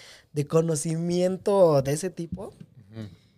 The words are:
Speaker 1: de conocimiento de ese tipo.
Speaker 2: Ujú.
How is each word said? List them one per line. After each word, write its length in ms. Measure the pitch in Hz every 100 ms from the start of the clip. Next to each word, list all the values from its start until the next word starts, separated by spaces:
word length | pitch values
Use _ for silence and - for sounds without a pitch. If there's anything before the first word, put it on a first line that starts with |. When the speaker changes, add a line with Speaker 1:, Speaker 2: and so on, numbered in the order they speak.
| - - _
Speaker 1:
de 140 | 147 143
conocimiento 1300 | 160 165 151 165 160 175 175 185 185 - 196 170 143
de 120 | 131
ese 160 | 151 185
tipo. 380 | 165 170 185 233
Speaker 2:
Ujú. 600 | - - - 98 110 104 - _